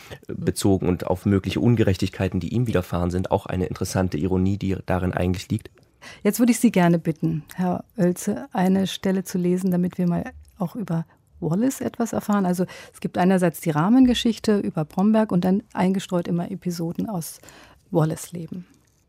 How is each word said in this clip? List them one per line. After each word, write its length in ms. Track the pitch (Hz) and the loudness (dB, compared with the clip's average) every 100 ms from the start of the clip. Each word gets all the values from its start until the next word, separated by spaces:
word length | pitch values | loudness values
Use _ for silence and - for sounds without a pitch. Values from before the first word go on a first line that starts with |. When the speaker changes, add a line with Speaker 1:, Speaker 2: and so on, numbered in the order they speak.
| - - - | -18 -16 -12
Speaker 1:
äh, 60 | |
bezogen 540 | - 82 - 104 95 - | -6 -4 0 2 2 2
und 180 | 90 - | 0 -2
auf 180 | 90 104 | 0 2
mögliche 340 | 98 95 - | 2 2 2
Ungerechtigkeiten, 800 | 110 113 101 92 95 - 95 92 | 4 4 4 2 -2 -2 -4 -2
die 100 | 87 | -2
ihm 140 | 107 123 | -2 0
widerfahren 440 | 92 - 87 87 | 0 0 -2 0
sind. 200 | 87 92 | -2 0
Auch 140 | 98 - | -2 -2
eine 220 | 92 90 | -4 -4
interessante 500 | - 95 98 92 73 | -4 -2 0 0 0
Ironie, 400 | 90 92 92 98 | 0 2 0 0
die 180 | 95 92 - | -2 -4 -2
darin 280 | 92 92 | -2 0
eigentlich 340 | 90 90 92 - | 0 -2 -2 -4
liegt. 200 | 107 - _ _ _ - - | -6 -6 _ _ _ -20 -4
Speaker 2:
Jetzt 160 | 208 202 | -2 2
würde 120 | 240 | 2
ich 80 | 226 | 4
Sie 120 | 233 | 4
gerne 280 | 190 175 170 | 6 4 4
bitten, 440 | 165 156 160 160 - - | 0 -2 -2 -2 -6 -4
Herr 280 | 180 180 - - | -2 -4 -6 0
Oelze, 500 | 175 180 - 208 269 | 0 0 -4 -6 -4
eine 340 | 220 180 190 190 | 0 2 2 0
Stelle 360 | - 196 190 | -2 -2 -2
zu 140 | 185 185 | -2 -2
lesen, 340 | 175 180 185 | 0 0 0
damit 260 | 175 180 - | 0 0 0
wir 100 | 175 | 0
mal 160 | 170 254 - - - | 0 -4 -12 -18 -8
auch 180 | 175 247 | -8 -6
über 300 | 190 165 165 _ _ - | -4 -4 -6 _ _ -8
Wallace 420 | 165 175 254 - | -2 0 0 -2
etwas 320 | 240 - 233 | -6 -4 -4
erfahren. 340 | 220 - 208 185 | -4 0 0 2
Also 180 | 180 175 - - | 0 -4 -8 -20
es 80 | - | -10
gibt 180 | 185 - | -6 0
einerseits 420 | 180 190 180 - | 2 4 2 0
die 80 | 170 | -2
Rahmengeschichte 880 | 147 175 254 254 226 240 220 - 202 | 0 4 6 6 4 0 0 0 0
über 280 | 208 170 156 | 0 -4 -4
Bromberg 460 | - 202 220 214 | 0 2 2 2
und 140 | 185 185 | 2 2
dann 160 | 196 - | 0 -2
eingestreut 540 | - 185 196 - 175 170 | -2 0 0 -2 -4 -2
immer 220 | 170 175 | -2 -4
Episoden 580 | 190 180 170 165 - 208 | -6 -6 -4 -4 -4 -4
aus 320 | 190 - - - - - _ _ | -6 -8 -14 -20 -20 -20 _ _
Wallace 400 | 170 156 160 - | 0 0 -2 -8
leben. 340 | 170 160 180 - _ _ _ | -12 -12 -14 -16 _ _ _